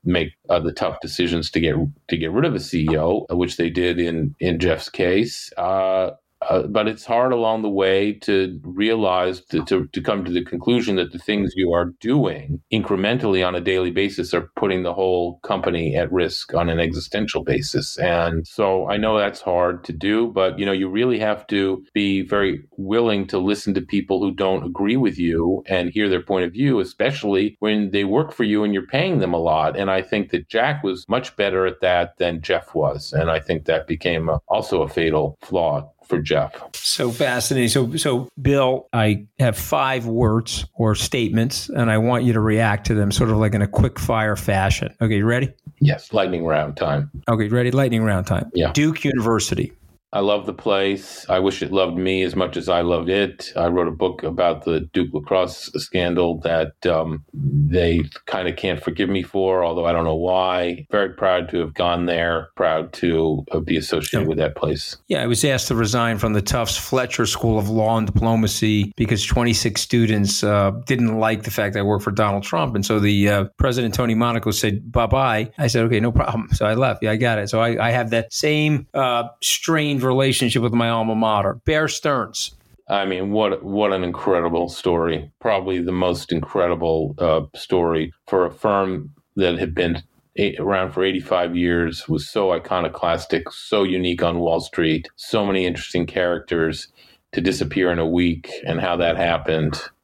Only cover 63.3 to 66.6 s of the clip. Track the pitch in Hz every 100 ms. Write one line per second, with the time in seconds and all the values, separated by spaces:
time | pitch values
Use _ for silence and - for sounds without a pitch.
63.3 | 78 - 82 78 80 - 82 76 - 80
64.3 | 78 76 - 78 73 - - _ 156 120
65.3 | 117 147 131 - 117 110 120 117 107 113
66.3 | 104 104 123